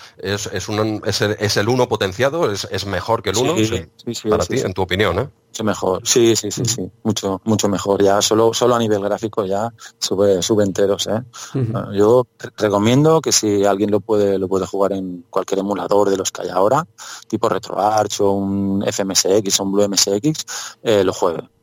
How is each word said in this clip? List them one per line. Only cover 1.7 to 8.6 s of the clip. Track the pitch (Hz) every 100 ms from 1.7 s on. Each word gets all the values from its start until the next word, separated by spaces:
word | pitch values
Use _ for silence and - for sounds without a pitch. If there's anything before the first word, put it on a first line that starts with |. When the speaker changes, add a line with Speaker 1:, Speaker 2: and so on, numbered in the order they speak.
| 127 123
Speaker 1:
potenciado, | 110 98 95 131 160 139
es, | 101 -
es | 98 98
mejor | 90 - 113
que | 98
el | 95
uno, | 131 160
Speaker 2:
Sí, | 110
Speaker 1:
sí, | 92 82 _ -
Speaker 2:
sí, | 113
sí, | 110
Speaker 1:
para | 104
Speaker 2:
sí, | 87
Speaker 1:
ti, | 117
Speaker 2:
sí. | 107
Speaker 1:
en |
tu | 92
opinión, | 92 92 104 85
¿eh? | 139 _ _
Speaker 2:
Mucho | -
mejor, | 110 95 92 92 -
sí, | 123 117 110
sí, | 104
sí, | -
Speaker 3:
Ujú. | 113
Speaker 2:
sí, | - 92 -
mucho, | 110 104 98 95
mucho | 113 104 101
mejor. | 95 101 98
Ya | 98 101
solo, | - 110 113
solo | 113